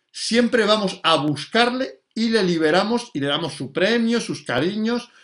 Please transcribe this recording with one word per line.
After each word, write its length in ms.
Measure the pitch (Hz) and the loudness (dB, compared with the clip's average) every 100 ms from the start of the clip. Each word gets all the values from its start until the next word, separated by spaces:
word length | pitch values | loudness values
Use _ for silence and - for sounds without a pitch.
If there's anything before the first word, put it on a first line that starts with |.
| _ | _
siempre 540 | - - 226 233 233 | -12 -2 0 2 2
vamos 340 | 208 214 196 - | 2 2 0 -2
a 140 | 160 160 | 2 2
buscarle 840 | 151 143 - 226 240 254 269 - _ | 2 -4 -2 0 2 0 -6 -10 _
y 160 | - 226 | -4 0
le 120 | 220 | 2
liberamos 680 | 185 165 156 175 208 233 - | 2 2 2 2 2 -2 -4
y 80 | 151 | -4
le 60 | 139 | -2
damos 260 | 147 165 | -2 -4
su 180 | - 131 | -8 -8
premio, 480 | - 190 240 226 233 | -2 0 2 0 0
sus 260 | 226 143 | -2 -8
cariños, 640 | - 123 165 208 220 240 - _ | -4 -2 -2 -2 -2 -4 -6 _